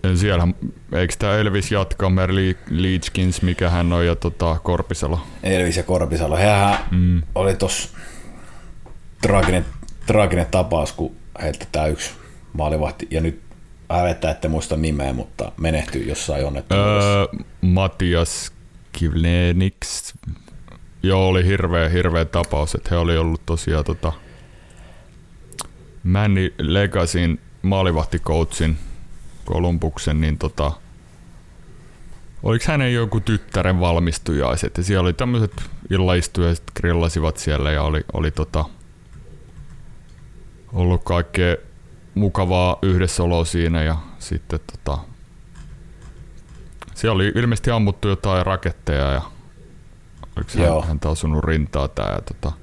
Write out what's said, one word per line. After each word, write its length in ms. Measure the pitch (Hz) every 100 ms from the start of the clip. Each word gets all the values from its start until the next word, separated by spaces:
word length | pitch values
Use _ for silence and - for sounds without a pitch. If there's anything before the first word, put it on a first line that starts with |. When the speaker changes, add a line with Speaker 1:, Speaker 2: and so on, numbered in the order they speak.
| 92 90
Speaker 1:
Siellähän, 400 | 101 90 85 - - - -
eiks 240 | 82 90 -
tää 200 | 104 104
Elvis 340 | 104 98 95
Jatkamer, 640 | 101 95 - 95 92 90 95
Li-, 220 | 95 92 -
Leachkins, 720 | 80 92 92 - - 92 87
mikä 280 | 90 87 87
hän 240 | 85 87
on, 120 | 85 85
ja 100 | 85
tota, 420 | 87 - 85 80
Korpisalo? 560 | - 87 - - 73 85 - -
Speaker 2:
Elvis 340 | 95 95 90 85
ja 60 |
Korpisalo. 540 | - 90 80 82 80 80
Hehän 400 | 101 101 101 101 -
Speaker 1:
Mm. 300 | 90 90 87 80 -
Speaker 2:
oli 200 | 95 -
tossa 420 | 95 - - - - - - - - - - - - - - -
traaginen, 440 | 104 101 90 90 - - - - -
traaginen 400 | 107 101 87 85
tapaus, 400 | 92 87 85 71
kun 240 | - 85 - - -
heiltä 240 | 78 73 -
tää 160 | 78 78
yksi 240 | 76 - - - - -
maalivahti, 540 | - 76 78 76 - -
ja 100 | 78
nyt 200 | 82 73 - - - - -
hävettää, 420 | 87 90 87 80
ette 160 | 78 78
muista 280 | 78 - 76
nimeä, 360 | 80 73 67
mutta 380 | 62 - - 53 -
menehtyi 500 | 80 78 67 67 60
jossain 380 | 73 - 71 67
onnettomuudessa. 640 | 69 - 98 101 104 101 101
Speaker 1:
Öö, 60 | 98 - - -
Matias 880 | 92 92 95 - 90 85 82 - - - - - -
Kivleniks. 1200 | - 82 82 82 87 87 87 92 - - - - - - - - - - - - -
Joo, 240 | 92 95 95
oli 180 | 92 90
hirveä, 440 | 98 90 85 82
hirveä 360 | 90 87 82 82
tapaus, 500 | 87 85 73 76 71
että 140 | -
he 60 | 87
oli 200 | 85 82
ollut 240 | 82 82 -
tosiaan 380 | 82 - 80 73
tota 280 | 80 78 78 - - - - - - - - - - - - - - - - - -
Manny 500 | 90 95 107 95 92 -
Legacyn 840 | 76 92 101 104 87 87 85 78 - -
maalivahtikoutsin 1160 | 92 98 95 80 76 85 - 80 80 - 80 78 - - - - - - -
Kolumbuksen, 760 | 80 87 85 80 - - 78
niin 160 | 78 76
tota, 340 | 78 - 73 - - - - - - - - - - - - - - - - -
oliks 240 | - 113 -
hänen 260 | 151 127
joku 260 | 120 113 113
tyttären 600 | 101 107 - 98 90 92
valmistujaiset, 1000 | 87 82 87 80 - 73 65 73 - -
ja 60 |
siellä 180 | 90 98
oli 120 | 90
tämmöset 380 | 85 123 120 107 - - - -
illaistujaiset, 760 | 95 92 90 85 - 85 85 - -
grillasivat 600 | 87 85 82 80 78 73
siellä, 340 | - 73 71
ja 100 | 76
oli, 180 | 73 78 -
oli 180 | - 78
tota, 340 | - 78 78 76 - - - - - - - - - - - - - - - - - - - -
ollut 300 | 92 90 90
kaikkea 520 | - 87 87 - 87 85 - - - - - -
mukavaa 640 | 101 - 90 92 90 -
yhdessäoloa 640 | 95 92 90 - 87 85 82
siinä, 380 | 87 82 82
ja 140 | 78 80 - -
sitten 400 | - - - 85 -
tota, 260 | - - 71 - - - - - - - - - - - - - - - - - - - -
siellä 200 | 113 101
oli 160 | 98 110
ilmeisesti 360 | 123 110 127
ammuttu 360 | 117 104 95 104
jotain 380 | 95 101 92 92
raketteja, 640 | 95 - - - 71 69
ja 100 | 67 - - - - - - - - - - - -
oliks 180 | 76 87
hän, 100 | 82
Speaker 2:
Joo. 160 | 80
Speaker 1:
häntä 280 | 80 76 76
osunut 340 | 76 78 76
rintaa 440 | 78 80 71 73 69
tää, 240 | - 50
ja 100 | 50
tota 300 | - - - -